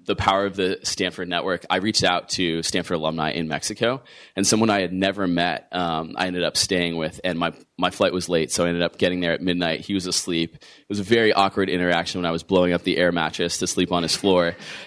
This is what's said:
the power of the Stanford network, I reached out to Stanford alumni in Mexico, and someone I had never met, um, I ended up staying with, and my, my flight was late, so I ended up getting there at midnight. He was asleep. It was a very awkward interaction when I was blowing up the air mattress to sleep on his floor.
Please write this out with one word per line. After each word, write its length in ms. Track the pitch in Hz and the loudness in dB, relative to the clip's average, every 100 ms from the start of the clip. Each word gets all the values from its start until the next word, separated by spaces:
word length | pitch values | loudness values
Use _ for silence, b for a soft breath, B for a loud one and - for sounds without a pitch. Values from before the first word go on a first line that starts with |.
| - | -4
the 100 | 98 | -2
power 280 | - 98 | 2 2
of 120 | 101 95 | 2 0
the 240 | 92 95 | -2 -2
Stanford 480 | - - 92 85 87 | -4 -4 -4 -4 -4
network, 380 | 87 80 87 - | -2 -2 -2 0
I 80 | 95 | 0
reached 260 | 101 107 | 0 0
out 260 | 92 87 - | 2 2 -2
to 340 | - 87 82 | -2 0 0
Stanford 340 | 82 92 85 85 | -2 -4 -2 -2
alumni 320 | 78 80 78 | -2 -2 -2
in 180 | 64 80 | -2 -4
Mexico, 540 | 76 - 107 113 131 - B B B | -4 -6 -2 -2 -2 -8 B B B
and 120 | 101 | 2
someone 240 | 110 113 | 4 4
I 100 | 101 | 4
had 100 | 90 | 0
never 360 | 92 95 98 95 | 0 0 0 0
met, 400 | 85 87 76 - | 2 0 -2 -6
um, 440 | 90 87 80 82 - | -4 -2 -2 -4 -4
I 80 | 92 | -4
ended 180 | 90 | -2
up 140 | 85 - | -2 0
staying 400 | - 92 87 82 | 0 0 0 -2
with, 240 | 78 - | -4 -4
and 140 | 92 82 | -4 -2
my, 160 | 85 80 - - | -2 -4 -14 -4
my 140 | 90 | -2
flight 200 | - 98 | 2 2
was 160 | 90 87 | 0 0
late, 240 | 85 78 | 0 0
so 140 | - 87 | 0 0
I 40 | |
ended 120 | 87 | 2
up 160 | 85 - | -2 0
getting 220 | 95 90 | 0 0
there 140 | 87 | 0
at 80 | 82 | 0
midnight. 400 | 90 87 85 76 | 0 0 0 -2
He 120 | - | -4
was 140 | 98 90 | -4 -2
asleep. 480 | 85 - 85 82 - | -4 -2 -2 -2 -6
It 340 | - - - | -20 -20 -8
was 100 | 104 | -6
a 40 | |
very 280 | 95 117 110 | 2 4 4
awkward 380 | 101 98 98 95 | 4 2 2 0
interaction 520 | 90 90 85 90 95 | 2 2 2 0 -2
when 40 | 87 | -2
I 60 | |
was 100 | 85 | -2
blowing 320 | - 95 90 | 2 4 4
up 80 | 87 | 2
the 160 | 95 87 | 0 2
air 140 | 90 | 2
mattress 480 | 85 78 - 87 - | 2 -2 -2 -4 -2
to 80 | 90 | -4
sleep 240 | - 90 | 0 0
on 100 | 90 | 0
his 140 | 82 - | 0 0
floor. 400 | 101 92 85 85 B B | 2 4 2 -2 B B